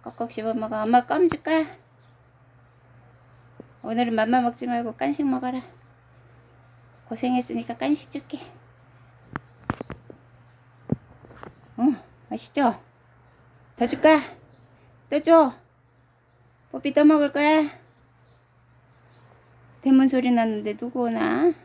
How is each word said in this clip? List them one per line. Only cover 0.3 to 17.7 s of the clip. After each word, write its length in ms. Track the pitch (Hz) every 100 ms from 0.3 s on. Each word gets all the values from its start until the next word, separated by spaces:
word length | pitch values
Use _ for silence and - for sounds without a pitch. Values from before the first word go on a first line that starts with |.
씹어 240 | - 220 220
먹어. 260 | 214 214
엄마 240 | 214 247 247
껌 240 | 285 349
줄까? 360 | - - 320 311 - _ _ _ _ _ _ _ _ _ _ _ - - _ _ _ _ - - _
오늘은 320 | 220 226 240 220
맘마 260 | 220 247
먹지 240 | 240 240 247
말고 300 | 240 240 -
간식 280 | 269 285 285
먹어라. 340 | 254 254 254 - - - _ _ - _ _ _ _ _ _ _ _ -
고생했으니까 680 | 226 247 254 247 233 233 240
간식 320 | 262 294 -
줄게. 280 | 285 - - - - - _ _ _ - _ - - - _ - - - - - - _ _ _ _ _ _ - - - - - - - - - -
응, 240 | 254 254 - _ -
맛있죠? 520 | 226 - - 269 - - _ _ _ _ _ _ _ _ -
더 100 | 240
줄까? 520 | - 311 311 - - - - _ _ _ _ _
또 120 | 294
줘. 320 | 311 330 277 - _ _ _ _ _ _ _ _ _ _ _
뽀삐 220 | 269 285
또 120 | 285 302
먹을 260 | 311 285
거야? 380 | 285 294 311 294